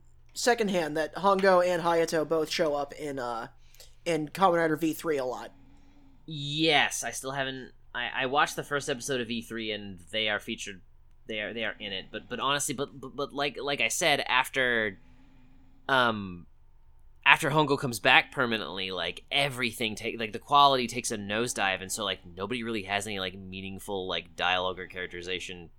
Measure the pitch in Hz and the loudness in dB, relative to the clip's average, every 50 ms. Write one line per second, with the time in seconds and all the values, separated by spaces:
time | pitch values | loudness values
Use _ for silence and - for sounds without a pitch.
0 | - - - - - - - - - 254 240 226 220 196 185 180 165 147 147 160 | -20 -20 -20 -20 -20 -16 -8 -2 2 2 4 4 2 0 2 0 0 0 0 -2
1 | 156 151 - 147 175 196 196 190 190 196 185 180 180 180 180 170 160 170 170 165 | -2 -2 -2 0 4 4 4 6 6 6 8 8 6 4 2 2 2 2 4 4
2 | 165 165 - 160 151 147 165 160 156 - - - 175 156 143 143 143 139 - - | 4 2 2 0 0 2 0 0 0 -2 0 0 2 2 2 0 -2 -6 -8 -10
3 | 151 147 139 135 120 120 120 113 120 127 - - - - - - - - - - | -8 -8 -6 -4 -4 -4 -4 -6 -8 -10 -14 -18 -20 -20 -20 -20 -20 -20 -18 -10
4 | - 170 170 151 156 147 - - 190 190 170 170 165 160 156 147 175 160 151 - | -4 -2 0 0 -2 -2 0 4 4 6 6 6 4 2 2 2 0 0 -2 -2
5 | - 170 156 139 127 127 117 107 113 113 - - - - - - - - - - | -2 -2 0 0 0 -2 -4 -6 -10 -12 -16 -20 -20 -20 -20 -20 -20 -20 -20 -20
6 | - - - - - - 160 147 139 143 143 156 160 160 151 139 123 - - - | -20 -20 -20 -20 -16 -12 -10 -8 -6 -4 0 4 4 6 6 6 4 4 0 -4
7 | - 117 117 - - 131 135 139 135 131 131 131 127 - - - - - - 117 | -6 -6 -6 -6 -8 -6 -4 -4 -4 -4 -4 -8 -10 -14 -16 -20 -20 -12 -8 -6
8 | 120 117 - - 131 127 131 147 160 170 - - 143 - 147 143 139 - 143 120 | -6 -4 -2 -2 -2 2 4 4 2 2 0 -6 -6 -2 -2 -2 -2 -2 -4 -4
9 | 117 - 139 123 120 107 120 117 110 - 113 117 110 107 107 101 104 101 95 85 | -4 -4 -2 -2 -2 -2 -4 -6 -6 -6 -8 -6 -6 -4 -6 -6 -6 -10 -12 -14
10 | - - - 110 110 107 104 101 - - 113 110 - 101 98 92 - - - - | -12 -6 -4 0 0 2 0 0 -2 -4 -8 -6 -8 -10 -10 -12 -16 -20 -20 -20
11 | - - - - - - 110 107 107 95 107 117 113 104 - - 107 104 98 95 | -20 -20 -20 -18 -10 -8 -6 -4 -4 -4 -4 -4 -4 -4 -4 -4 -8 -8 -6 -8
12 | - - - 107 104 - 123 113 113 135 143 143 135 - 139 113 143 135 - 143 | -8 -8 -12 -12 -10 -8 -6 -2 0 0 0 0 0 -2 -4 -4 -6 -8 -8 -12
13 | 123 131 - 127 143 139 139 139 143 147 113 - 120 143 143 127 117 113 - - | -16 -12 -8 -8 -8 -6 -4 -4 -4 -4 -4 -4 -4 -4 0 0 0 0 0 2
14 | 180 160 143 135 - - 120 127 127 - - 135 131 123 120 113 110 104 95 - | 4 4 4 4 2 2 2 2 2 2 2 2 2 2 4 2 0 0 -4 -6
15 | - - - - - - - - - - - - - - - - - - 139 131 | -16 -20 -20 -20 -20 -20 -20 -20 -20 -20 -20 -20 -20 -20 -20 -12 -2 2 4 4
16 | 123 117 110 107 101 92 87 85 82 - - - - - - - - - - - | 4 4 2 0 -6 -8 -10 -14 -16 -20 -20 -20 -20 -20 -20 -20 -20 -20 -20 -20
17 | - - - - - 135 143 147 165 147 135 160 151 135 139 135 - 135 117 104 | -20 -20 -8 2 6 6 6 6 6 2 4 4 4 4 2 0 0 -4 -4 0
18 | - 131 127 156 156 - - - 131 120 113 107 95 73 85 98 95 95 95 90 | 4 6 6 6 6 4 0 -2 0 0 0 -2 -4 -6 -8 -6 -6 -6 -4 -4
19 | 85 87 92 - - - - 139 143 147 127 120 127 117 110 - - 110 107 - | -4 -4 -6 -8 -10 -4 -2 0 0 0 -2 -2 -4 -4 -4 -2 -4 -4 -4 -4
20 | - 117 95 113 117 107 101 113 - - 143 143 143 139 139 131 123 113 - 131 | -6 -6 -6 -4 -6 -6 -8 -10 -4 2 6 8 8 8 6 4 0 -2 -4 -4
21 | - - 117 104 101 98 104 110 120 123 - 113 101 95 95 90 92 92 - - | -4 -4 -4 -6 -4 -4 -2 -2 -2 -2 -2 0 0 0 0 -2 -4 -6 -6 -4
22 | 107 98 95 - - 90 85 87 95 104 127 123 113 113 113 110 92 95 101 101 | -4 -4 -4 -6 -8 -16 -10 -8 -6 -4 -4 -4 -4 -4 -4 -4 -4 -2 -4 -4
23 | 98 110 104 98 95 92 90 98 95 92 95 95 95 95 95 92 - - 101 95 | -4 -4 -6 -6 -6 -6 -8 -10 -12 -12 -10 -10 -8 -10 -10 -10 -10 -8 -6 -6
24 | 92 92 87 82 87 87 82 85 87 90 92 92 90 92 90 87 92 87 92 92 | -4 -4 -4 -4 -6 -8 -6 -2 0 0 0 0 0 -2 -4 -6 -10 -12 -10 -10
25 | 90 87 - 87 85 90 92 87 - - 92 87 85 80 - | -10 -10 -10 -10 -8 -6 -6 -6 -8 -8 -12 -12 -14 -18 -20